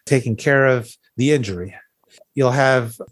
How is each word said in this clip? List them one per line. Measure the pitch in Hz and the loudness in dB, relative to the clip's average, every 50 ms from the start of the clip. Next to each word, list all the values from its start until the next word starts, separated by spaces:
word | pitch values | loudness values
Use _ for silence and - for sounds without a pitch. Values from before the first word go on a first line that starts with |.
| _ | _
taking | - 143 131 117 120 113 | 0 0 0 0 -2 -4
care | - - 147 143 135 135 135 | -2 0 0 2 4 4 2
of | 127 123 113 - - _ _ _ _ | 2 0 -2 -8 -14 _ _ _ _
the | - 127 143 | -4 0 0
injury. | 151 143 120 98 95 87 90 98 - - - _ _ _ _ _ _ _ _ _ _ | 0 0 -2 -4 -8 -8 -10 -12 -14 -18 -20 _ _ _ _ _ _ _ _ _ _
You'll | 139 139 123 | -2 0 0
have | 127 139 135 135 131 131 120 113 113 - - - | 2 2 2 2 2 2 0 -4 -8 -14 -18 -18